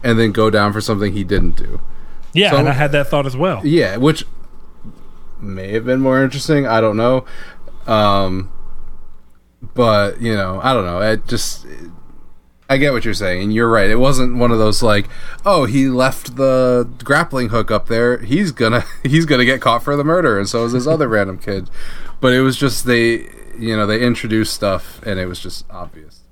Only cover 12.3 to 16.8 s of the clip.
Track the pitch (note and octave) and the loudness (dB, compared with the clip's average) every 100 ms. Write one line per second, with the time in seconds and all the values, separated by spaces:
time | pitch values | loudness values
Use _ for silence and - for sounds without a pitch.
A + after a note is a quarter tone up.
12.3 | - _ _ - C3+ C#3+ B2 A2 G2+ G2 | -20 _ _ -2 0 2 0 -2 -2 -2
13.3 | F2+ G2+ A2 A#2 A2+ G2+ A2 C3 C3+ B2+ | -2 -2 0 2 4 6 6 6 6 4
14.3 | A#2+ A#2+ A2+ G#2+ G#2 A#2 G#2 G#2 - - | 4 2 4 4 4 4 2 0 -6 -8
15.3 | - G3+ F#3 B2 C3+ C3+ B2+ C3+ C3+ - | -4 0 2 2 0 0 2 0 -2 -10
16.3 | B2 C3+ C3 B2+ B2 | -2 0 2 2 2